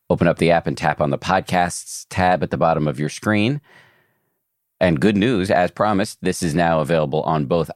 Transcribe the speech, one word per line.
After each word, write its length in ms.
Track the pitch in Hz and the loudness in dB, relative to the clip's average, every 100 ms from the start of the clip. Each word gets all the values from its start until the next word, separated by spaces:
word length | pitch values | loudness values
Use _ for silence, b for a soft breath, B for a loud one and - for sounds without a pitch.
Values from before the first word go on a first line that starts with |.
| _ | _
open 180 | 85 87 | 2 2
up 80 | 76 | 2
the 140 | 82 | 2
app 160 | 82 82 | 2 0
and 100 | 67 | -2
tap 240 | 80 76 | -2 0
on 80 | 76 | -2
the 100 | 69 | -2
podcasts 840 | - 92 - - 175 - - - - | 0 -2 0 0 0 -4 -12 -16 -8
tab 320 | - 92 90 | 0 2 2
at 80 | 82 | -2
the 80 | 82 | 0
bottom 280 | 82 78 73 | 2 2 -2
of 140 | 67 | -2
your 80 | 73 | -6
screen. 500 | - 107 104 110 143 b b b b b b b b _ _ _ _ | -4 -2 0 0 -2 b b b b b b b b _ _ _ _
And 220 | 90 76 | 0 2
good 160 | 95 101 | 2 2
news, 340 | 113 107 95 | 2 0 2
as 200 | 92 90 | 2 0
promised, 480 | - 104 101 - - | 0 0 0 -4 -4
this 220 | 92 90 | -4 -2
is 120 | 87 | -2
now 260 | 78 85 80 | 0 2 2
available 420 | 73 82 73 76 | 2 0 0 -2
on 240 | - 78 69 | -2 -2 0
both 240 | 85 78 | -2 -2